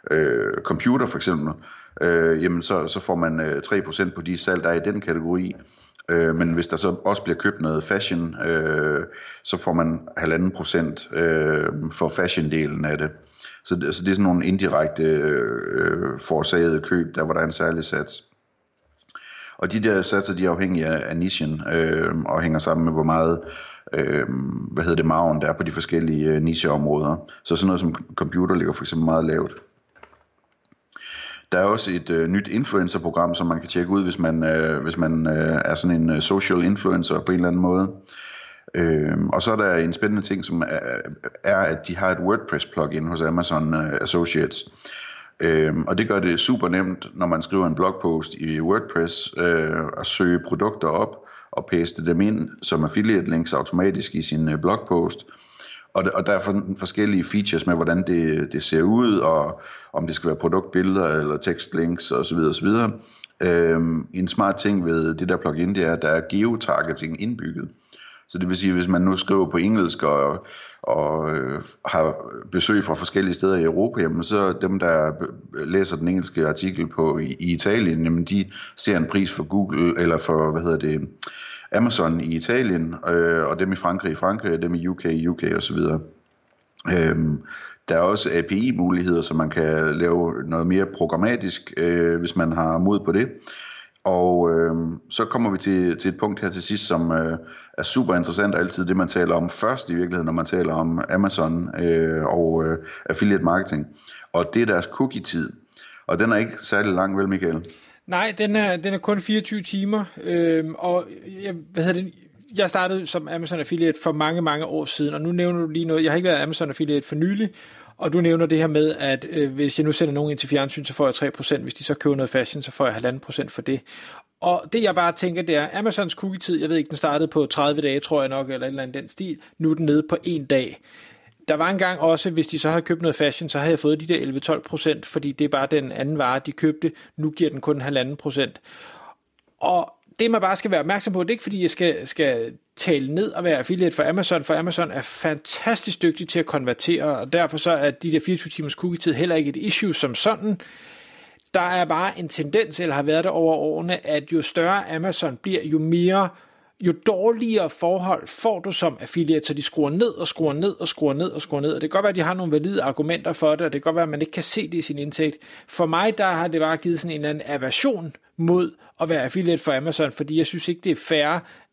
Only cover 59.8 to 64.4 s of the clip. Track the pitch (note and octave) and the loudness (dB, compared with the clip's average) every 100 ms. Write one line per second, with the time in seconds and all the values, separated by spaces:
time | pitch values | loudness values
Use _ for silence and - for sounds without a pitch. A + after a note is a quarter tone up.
59.8 | - D2+ D#2+ D#2 E2+ D2+ E2+ F2+ - F2+ | -10 -4 -4 -2 -2 0 2 0 0 0
60.8 | F#2 F#2+ E2 D#2 D2 D2+ F#2 E2 - D#2+ | 2 2 2 2 0 -2 -2 -4 -4 -2
61.8 | E2+ E2+ - B1 - E2 D#2 - F#2 A2 | 0 -2 -2 -2 0 0 2 2 2 2
62.8 | A#2 G#2+ - - - - F2+ E2+ E2 E2 | 2 -4 -12 -20 -20 -4 2 4 4 4
63.8 | E2 E2 - F#2 F#2 - | 2 0 -4 -4 -2 0